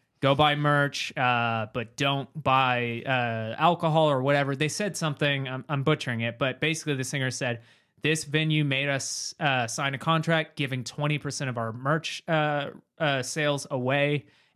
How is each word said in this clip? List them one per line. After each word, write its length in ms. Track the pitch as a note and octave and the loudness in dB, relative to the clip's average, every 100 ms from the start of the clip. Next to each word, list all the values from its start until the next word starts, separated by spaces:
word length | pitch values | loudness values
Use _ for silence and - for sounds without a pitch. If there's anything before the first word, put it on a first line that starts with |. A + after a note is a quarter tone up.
| _ _ | _ _
go 140 | C3+ C#3 | 2 4
buy 200 | D3+ D3 | 4 4
merch, 600 | D3 D3 C#3+ - - - | 2 2 2 -2 -6 0
uh, 500 | B2+ A#2+ A#2 A2+ A2 | 2 2 0 -2 -4
but 220 | B2 A2 - | -6 -6 -2
don't 320 | C#3 C#3 C3+ D#3+ | 0 0 -4 -4
buy, 600 | C3+ C3 C3 B2 A#2+ A#2 - | 2 4 4 2 -2 -4 -2
uh, 540 | B2+ A#2+ A2+ A2 - | 0 0 -2 -4 2
alcohol," 500 | E3 E3+ D#3+ D#3+ D3+ | 2 4 2 4 4
or 120 | C3+ | 4
whatever. 340 | C3+ C#3+ C#3 C3+ | 2 2 2 0
They 140 | D3+ | -2
said 260 | - G#3 D#3 | -2 -4 -2
something, 520 | D#3+ C#3 D3 C#3 C3+ | -4 0 0 0 -4
I'm, 180 | C3 - | -8 -4
I'm 160 | C#3 | 0
butchering 380 | C3+ D3+ C3 A2+ | 2 0 -2 -2
it, 160 | A#2 A#2 | -2 0
but 220 | C3+ B2+ | -2 0
basically 340 | D#3 D#3 D#3 C3+ | -2 -2 -2 -4
the 80 | |
singer 280 | C3 C#3+ C3 | -4 -2 -2
said, 300 | - B2+ A2+ - _ _ _ | -2 -4 -4 -10 _ _ _
"This 200 | D3 D#3 | 0 0
venue 400 | D3 D#3 D#3 D#3 | 0 0 2 2
made 260 | D3 C3+ C#3+ | 2 0 0
us, 440 | C3+ - - - - | -2 -4 -8 -8 -2
uh, 260 | D3+ C3 A2+ | 0 2 0
sign 280 | - C#3 C3+ | -2 -4 -2
a 20 | |
contract 560 | D#3+ D#3+ D#3+ D#3+ D#3 - | 0 2 2 0 0 -6
giving 260 | C3+ B2+ | -4 -4
twenty 340 | A#2 - D3 D3 | -6 -4 -2 -2
percent 320 | D3 - C3+ | -4 -6 -4
of 80 | A#2+ | -4
our 160 | A2+ | -4
merch, 480 | A#2 C3+ D#3+ - - - | -2 0 0 -2 -8 0
uh, 420 | D#3 D3+ D3 C#3 - _ - | 0 2 -2 -4 -10 _ -2
uh, 240 | D#3 C3+ | 0 0
sales 420 | A#2+ D#3+ D3 C#3 - | -2 0 0 0 -2
away, 540 | C3+ B2 C#3+ C#3+ D3 - _ _ | -2 0 2 2 0 -4 _ _